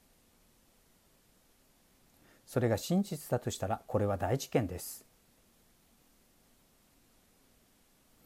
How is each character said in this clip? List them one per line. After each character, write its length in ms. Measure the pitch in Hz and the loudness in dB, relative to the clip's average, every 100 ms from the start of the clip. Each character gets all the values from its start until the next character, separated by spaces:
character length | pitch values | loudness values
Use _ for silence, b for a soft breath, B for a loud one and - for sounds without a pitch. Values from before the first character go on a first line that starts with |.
| _ _ _ _ _ _ _ _ _ _ _ _ _ _ _ _ _ _ _ _ _ b b b - | _ _ _ _ _ _ _ _ _ _ _ _ _ _ _ _ _ _ _ _ _ b b b -6
そ 140 | - | 0
れ 80 | 120 | 2
が 100 | 110 | 2
真 260 | - 180 | 2 2
実 260 | 202 147 - | 2 -4 -2
だ 100 | 123 | -2
と 100 | - | -2
し 60 | - | -2
た 100 | 95 | -2
ら、 140 | 113 - | -4 -2
こ 120 | 104 | 0
れ 60 | 101 | 2
は 120 | 98 | 2
大 200 | 95 135 | 0 0
事 120 | - | 0
件 180 | 151 101 | 0 0
で 100 | 90 | -4
す。 260 | - - - _ _ _ _ _ _ _ _ _ _ _ _ _ _ _ _ _ _ _ _ _ _ _ _ _ _ _ _ _ _ _ | -10 -14 -18 _ _ _ _ _ _ _ _ _ _ _ _ _ _ _ _ _ _ _ _ _ _ _ _ _ _ _ _ _ _ _